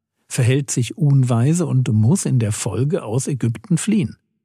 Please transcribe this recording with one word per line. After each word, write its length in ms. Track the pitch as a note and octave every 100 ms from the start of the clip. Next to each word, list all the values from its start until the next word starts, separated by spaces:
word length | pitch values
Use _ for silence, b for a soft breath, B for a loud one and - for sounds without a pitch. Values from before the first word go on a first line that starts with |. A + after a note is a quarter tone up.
| _ _ _
verhält 420 | - A#2 C3+ C#3
sich 260 | - A#2 -
unweise 680 | D3 C#3 B2 A#2 C3 E3+ D3+
und 260 | B2+ B2
muss 340 | G#2+ G#2+ F#3+ -
in 140 | C3
der 140 | G#2+
Folge 500 | G#2 A2+ G2 C#3 F3
aus 240 | A2+ A#2 -
Ägypten 500 | C3 A#2 A2+ - E3+
fliehen. 380 | - G#3 B2 - _ _